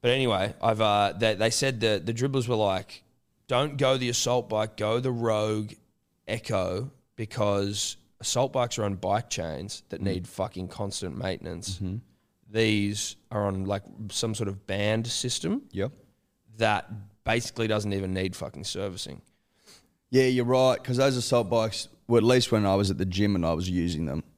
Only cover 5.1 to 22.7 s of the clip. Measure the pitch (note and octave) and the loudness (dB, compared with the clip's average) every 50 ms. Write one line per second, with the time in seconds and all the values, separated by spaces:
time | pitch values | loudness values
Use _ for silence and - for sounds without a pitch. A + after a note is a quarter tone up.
5.1 | B2 A#2 A#2 A2+ A2 G#2+ G#2+ G#2+ G#2+ G#2+ G#2+ G#2 - _ _ _ _ _ _ _ | -2 0 0 2 2 2 2 0 0 -2 -4 -6 -10 _ _ _ _ _ _ _
6.1 | _ _ _ - G#2+ - - - A2+ G2+ F#2 F2+ F2+ G2 A#2+ C#3 - _ _ _ | _ _ _ -6 -6 -6 -4 -2 -2 0 0 0 -2 -4 -6 -8 -12 _ _ _
7.1 | _ - A2+ G#2 - - G#2+ G#2 G2+ G2+ G2+ G2+ G#2 G2+ - - - - _ _ | _ -10 -10 -8 -2 0 0 2 2 2 0 -2 -2 -4 -4 -6 -6 -10 _ _
8.1 | _ _ A#2 - - B2 C3 C3 - C3+ A#2+ A2+ - - G#2+ G2+ G2 F#2 - F#2 | _ _ -6 -2 0 0 0 0 2 0 -2 0 -2 -2 -2 -2 -2 -2 0 0
9.1 | G2 A2 A#2+ - - - E2 E2 D#2 C2 E2+ G#2+ - - _ _ - - - G2 | 0 0 0 -2 -6 -6 -4 -6 -6 -8 -8 -10 -12 -14 _ _ -10 -4 -2 -2
10.1 | F2+ F2+ F2 - - - F#2+ F#2 - F#2 F#2 F2+ - - G#2 G2 G2+ - - F#2 | -2 -2 -6 -8 -6 -6 -6 -4 -4 -8 -10 -10 -6 -6 -6 -6 -6 -6 -8 -8
11.1 | C2+ - - F#2+ F#2 - - E2 E2+ E2+ - - F#2+ - F#2+ F#2 F#2+ A2+ - _ | -8 -6 -4 -4 -6 -6 -8 -10 -10 -8 -8 -8 -6 -6 -4 -6 -6 -6 -10 _
12.1 | _ _ _ _ _ _ _ _ G#2 A2 A2+ A2 G#2+ G#2 G2+ G2+ G#2 G#2 - - | _ _ _ _ _ _ _ _ 0 2 4 4 4 4 2 0 -2 -4 -6 -8
13.1 | - _ _ _ A#2 G#2+ G2+ G2+ G2 F#2+ F#2+ F#2+ G2+ G2 G2+ - - - G#2+ G2+ | -10 _ _ _ -4 -2 0 0 0 -2 -2 -2 -2 -4 -4 -10 -16 -12 -12 -8
14.1 | - - - A#2 A2 - A#2 G2+ G2 G2 _ - G2 G2 G#2 G#2+ A2 A2+ A2+ A#2+ | -6 -4 -4 -4 -4 -4 -4 -6 -6 -8 _ -6 -4 -2 0 2 0 0 -2 -2
15.1 | A#2 - - B2 - - - E3 G3+ C#4 - - - G2 F#2+ B2+ D3 - - _ | -4 -4 -4 -4 -4 -4 -2 -2 -4 -4 -6 -8 -6 -4 -4 -4 -6 -12 -20 _
16.1 | _ _ _ _ _ _ _ _ A2 A2 A2+ A2 G#2 G2 - - G#2 G#2+ G2+ - | _ _ _ _ _ _ _ _ -4 0 0 2 2 0 -2 -6 -14 -14 -14 -16
17.1 | - _ _ - A2+ A#2+ A#2+ - - - A#2 G#2+ G#2+ G#2+ G#2 G#2 G2+ G2 G2 F#2 | -20 _ _ 0 0 0 -2 -4 -4 -4 0 0 0 0 0 -2 -2 -2 -2 -2
18.1 | F#2 F#2 F#2 F#2+ F2+ - - - - C#2+ - - - F#2 G2 G2+ F2+ F#2 - - | -2 -2 -2 -4 -4 -6 -10 -12 -12 -10 -10 -8 -8 -6 -6 -8 -8 -10 -12 -12
19.1 | C#2 - - _ _ _ _ _ _ _ _ - - - _ _ _ _ _ _ | -12 -16 -20 _ _ _ _ _ _ _ _ -20 -20 -20 _ _ _ _ _ _
20.1 | B2+ C3 C3 B2+ B2+ B2 A#2+ A#2+ B2+ C3 C3 C3 B2 - - - B2 B2 C3+ C#3 | 2 4 4 4 4 2 2 4 4 4 6 4 4 2 -2 -4 0 2 2 2
21.1 | C3 B2 A#2 - - A#2+ A#2 F#2+ A#2 A2+ A2+ A2 G#2 - - - - _ _ - | 2 0 -2 2 2 2 2 2 0 0 0 0 -2 -6 -10 -10 -14 _ _ 4
22.1 | A#2 A#2+ G#2+ A#2 B2+ B2+ A#2+ - - A2 G#2 G2 | 4 6 6 8 6 6 4 4 2 2 4 4